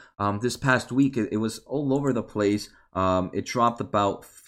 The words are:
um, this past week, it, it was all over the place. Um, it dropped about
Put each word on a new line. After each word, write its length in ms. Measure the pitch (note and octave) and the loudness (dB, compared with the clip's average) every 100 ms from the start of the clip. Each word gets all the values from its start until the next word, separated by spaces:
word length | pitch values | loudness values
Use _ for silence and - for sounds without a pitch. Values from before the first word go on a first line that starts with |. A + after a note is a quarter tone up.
| - - | -16 -4
um, 200 | G2+ G#2 | -2 -2
this 160 | A#2+ A#2 | -4 -2
past 360 | C3+ B2+ - | 2 2 2
week, 260 | B2+ C#3 B2 | 2 2 2
it, 100 | G#2+ | -2
it 60 | G#2 | 0
was 220 | A2 - - | -2 -4 -8
all 260 | C3+ C#3 | -4 0
over 220 | C3+ C#3+ | 0 0
the 80 | A#2+ | -2
place. 480 | G#2+ G#2+ G2+ G#2 - _ _ | -2 0 2 2 -2 _ _
Um, 360 | F2+ F#2 F#2 F#2 | -2 2 2 0
it 140 | G2 - | -4 -4
dropped 340 | B2+ A#2 A#2 | 0 0 0
about 460 | G#2 G#2+ G2+ - - - | -2 0 0 -2 -10 -20